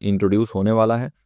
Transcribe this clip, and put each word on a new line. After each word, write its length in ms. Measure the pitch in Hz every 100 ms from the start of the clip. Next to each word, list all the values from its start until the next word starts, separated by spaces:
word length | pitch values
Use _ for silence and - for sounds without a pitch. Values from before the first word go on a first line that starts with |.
इंट्रोड्यूस 520 | 101 98 98 101 113
होने 180 | 95 101
वाला 240 | 113 110 117
है 140 | 131 -